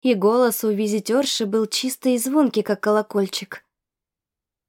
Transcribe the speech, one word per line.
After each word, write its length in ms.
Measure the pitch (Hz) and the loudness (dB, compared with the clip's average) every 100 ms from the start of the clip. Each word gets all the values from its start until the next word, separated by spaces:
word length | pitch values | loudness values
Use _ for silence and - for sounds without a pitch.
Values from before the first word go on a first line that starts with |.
И 140 | 254 220 | 2 2
голос 480 | 202 240 247 208 | 2 4 2 0
у 80 | 220 | -2
визитёрши 720 | 202 214 208 202 240 269 - 214 | 0 0 -2 0 0 0 -2 -2
был 220 | 220 214 | -2 -2
чистый 480 | - 262 - 262 247 | -4 -6 -2 0 0
и 20 | |
звонкий, 460 | 247 294 269 214 | 0 2 2 0
как 180 | 208 202 | -2 -2
колокольчик. 800 | - 214 208 208 196 - 190 - _ _ _ _ _ _ _ _ _ _ | 2 0 0 -2 -2 -6 -12 -16 _ _ _ _ _ _ _ _ _ _